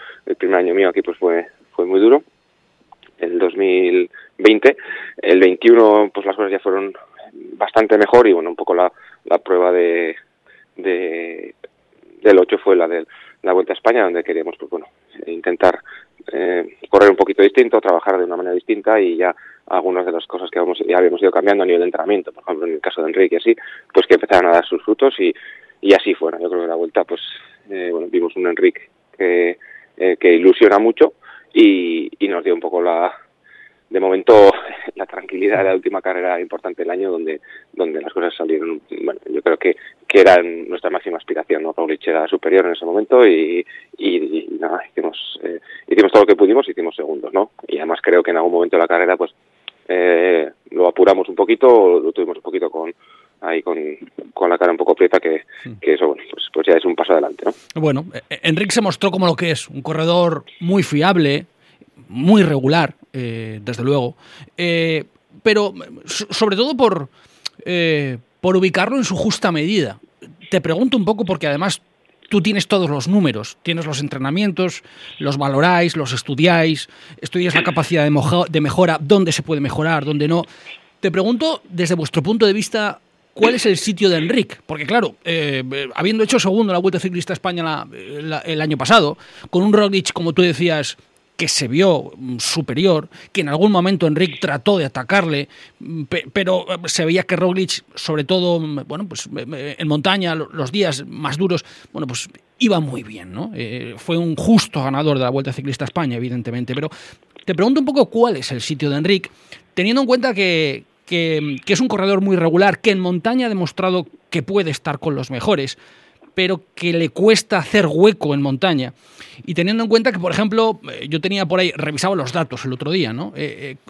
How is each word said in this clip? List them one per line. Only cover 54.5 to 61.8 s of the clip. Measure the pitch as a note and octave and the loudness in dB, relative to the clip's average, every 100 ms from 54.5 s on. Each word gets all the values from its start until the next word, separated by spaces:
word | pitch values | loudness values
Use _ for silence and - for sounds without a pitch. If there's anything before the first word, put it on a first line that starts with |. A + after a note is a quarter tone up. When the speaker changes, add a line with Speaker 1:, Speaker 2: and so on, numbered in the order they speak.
| F2 | 2
Speaker 1:
cara | F2+ | 2
un | E2 | 2
poco | - D#2+ | 0 4
prieta, | F2+ F#2+ | 4 4
que, | E2 D#2+ - - | 0 -4 -6 -18
Speaker 2:
Sí. | - G#2+ | -18 -6
Speaker 1:
que | - D2+ | -2 0
eso, | E2 | 0
bueno, | C#2+ - | -2 -10
pues, | - - | -14 -8
pues | - E2+ | -2 2
ya | E2 | 2
es | F2+ | 2
un | E2+ | -2
paso | E2+ | 0
adelante, | E2+ C#2+ - - | 0 0 -6 -8
¿no? | - - E3 | -8 -10 -4
Speaker 2:
Bueno, | D#3 C3+ E3 | -2 -2 -6
eh, | - - | -14 -14
eh, | D3 | -6
Enric | E3 D#3+ G3+ | -2 -2 0
se | A#3 | 0
mostró | G3+ - G3 | 0 -2 -2
como | F#3+ F3+ | 0 0
lo | D#3 | 0
que | F3 | -2
es, | C#3+ - | -4 -8
un | C3+ | -12
corredor | C#3+ D#3 D#3+ F3 E3+ D#3 - - | -8 -4 0 2 2 -2 -8 -8
muy | F3 G3 | -2 0
fiable, | D#3 D3 F3 F#3 D3 D3 F3 _ _ _ | 0 2 2 4 2 0 -6 _ _ _